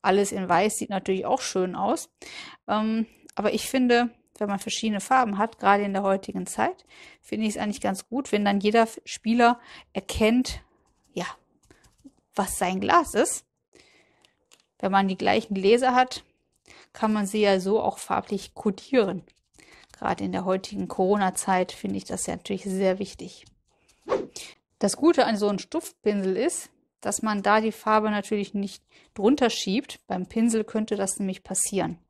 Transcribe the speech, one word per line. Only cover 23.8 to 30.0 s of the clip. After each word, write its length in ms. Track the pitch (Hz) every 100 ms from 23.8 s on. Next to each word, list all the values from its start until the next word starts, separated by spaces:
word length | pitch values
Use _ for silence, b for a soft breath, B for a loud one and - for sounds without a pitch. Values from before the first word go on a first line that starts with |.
| _ _ - - - B B B _ _
Das 180 | 202 -
Gute 280 | 302 330 247
an 120 | 214
so 100 | 208
einem 120 | 196
Stuftpinsel 760 | - 330 - _ - 202 190 185
ist, 360 | 277 - - _ _ _
dass 200 | - 202
man 220 | 220 208
da 180 | 196 214
die 100 | 220
Farbe 380 | 214 - 214 214
natürlich 440 | 208 196 214 196
nicht 300 | 202 196 - _ b b
drunter 360 | - 202 294 269
schiebt. 500 | - - 202 - -